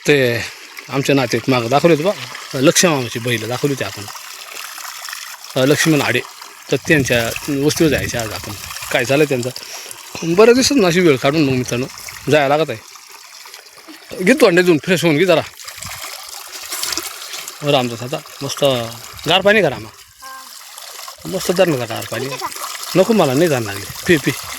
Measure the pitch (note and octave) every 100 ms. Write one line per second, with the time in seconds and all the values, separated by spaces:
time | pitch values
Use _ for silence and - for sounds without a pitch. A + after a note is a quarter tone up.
0 | - C#3+ B2 A#2 - - - - - C#3
1 | C3+ C#3 A#2+ A#2 C3 B2 A#2 C#3 E3+ D3
2 | F3+ G3 - - - C#3 D3+ - F3+ C#3+
3 | A#2 A#2+ A#2+ A2+ A2 B2 D3 B2+ G2 G#2+
4 | G2+ - - - - - - - - -
5 | - - - - - C3+ C3+ C#3+ D#3+ D3
6 | G#2+ B2 - - - - - C#3 - D#3
7 | B2+ A#2+ A#2 - - C#3 C#3+ - D#3+ A2
8 | G2 A#2+ G#2+ D#2+ - G#2 - - - C#3+
9 | A#2+ C#3+ D3 B2+ B2+ - - - - -
10 | - - E3 F3 A#3 B3 B3+ C#4 F3+ F3
11 | E3+ B2+ C#3 D#3+ C#3 B2+ B2 B2 C3+ -
12 | - - C3 D3 C#3 D3+ D3 A2 - -
13 | - - - - - - - - - -
14 | - - F#3 D4+ A3 E3+ F3+ D3+ F3+ F3
15 | E3 D3 F#3 D3+ - - - - - -
16 | - - - - - - - - - -
17 | - - - - - - D3 C#3 B2 A2+
18 | B2+ D3+ - - C#3 - C#3 B2 A2+ A2+
19 | - - D3+ F#3 G3 G#3+ D#3 A#2 A2 -
20 | - _ - B3+ B3+ - - - - -
21 | - - D#3 F#3 - F3+ F3 C3 A2+ A2
22 | G2+ A2+ C3+ - - - - - - E3
23 | F#3+ G#3+ D3 C3 F3 B2+ G#2+ G2 - -
24 | - D3+ D3 - -